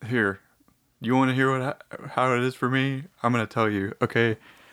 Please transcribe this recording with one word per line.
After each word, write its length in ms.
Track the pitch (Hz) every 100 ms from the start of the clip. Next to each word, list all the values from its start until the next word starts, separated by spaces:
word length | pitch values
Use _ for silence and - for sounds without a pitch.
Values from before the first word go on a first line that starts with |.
| 110
here, 340 | 123 101 98 _ _ _ _ _ -
you 160 | 113 131
wanna 180 | 131
hear 180 | 131 135
what 100 | 131
I, 460 | 131 - - - 131
how 240 | - 127 123
it 80 |
is 120 | 127 127
for 140 | 123
me? 360 | 131 135 135 151 _
I'm 80 | 120
gonna 160 | 120 110
tell 220 | - 110
you, 240 | 104 98 -
okay? 360 | 120 117 117 107 - - -